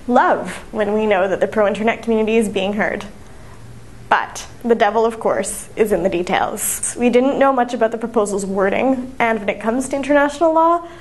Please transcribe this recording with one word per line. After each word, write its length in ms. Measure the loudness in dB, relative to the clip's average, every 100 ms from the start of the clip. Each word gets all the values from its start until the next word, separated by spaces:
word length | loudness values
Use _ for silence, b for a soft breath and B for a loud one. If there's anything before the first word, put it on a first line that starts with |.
| 0
love 440 | 4 4 2 -2 -10 -8
when 220 | -4 0
we 120 | 0 2
know 220 | 2 2
that 120 | 0
the 60 | 0
pro-internet 560 | 2 0 2 -2 -2
community 340 | 0 0 2 2
is 120 | 2
being 240 | 0 -2
heard. 320 | -2 -2 -4 -8 -14 -18 B B B -18 -18 -18 -20 -2
But 400 | 0 0 -10 -14 -8
the 100 | 0
devil, 300 | 2 4 4
of 160 | 0 0
course, 480 | -2 0 -2 -8 -10 -2
is 160 | 0
in 100 | 2
the 60 | 0
details. 880 | 0 0 0 0 -2 -6 -6 -6 0
We 120 | 2
didn't 280 | 4 4 4
know 140 | 2
much 220 | 2 0
about 180 | 0 0
the 60 | 0
proposal's 460 | -2 0 0 -2
wording, 720 | -2 0 2 2 0 0 -4 -2
and 180 | 0 0
when 100 | -2
it 120 | -4
comes 280 | -2 -2 -2
to 60 | -4
international 560 | 2 2 2 2 2
law, 360 | 4 4 2 -2 B